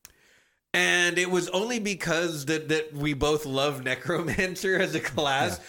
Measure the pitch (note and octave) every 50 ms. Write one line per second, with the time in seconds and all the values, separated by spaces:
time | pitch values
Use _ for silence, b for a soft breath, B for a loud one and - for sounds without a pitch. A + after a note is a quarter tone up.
0 | - b b b b b b b b b b b b _ - F3 F3+ F3+ F3 F3+
1 | F3 F3 E3+ F3+ F3+ F3+ F#3 F3+ F3 - - F#3 G#3+ A#3 B3 A#3 G3+ G#3 G3 D#3
2 | - E3+ D#3+ D#3+ F3 E3+ D#3+ D3+ C#3 C#3 D#3+ D#3 D3 C3+ D#3 D#3 D#3 D#3 D3 C#3+
3 | C#3+ D3+ C#3+ C3 D3 D3 D#3 D3+ D3+ C#3+ C3 C3+ C#3 D3 C#3+ C3 B2+ C3 B2+ B2+
4 | - C3+ F3 D#3 E3+ D3+ A#2 - F#3+ F#3 F3+ - - F#3+ F#3 F#3 F#3+ D#3 D3+ D#3
5 | D#3+ - C3+ - D3+ C#3 C3+ C#3 D#3 F3+ F#3 - B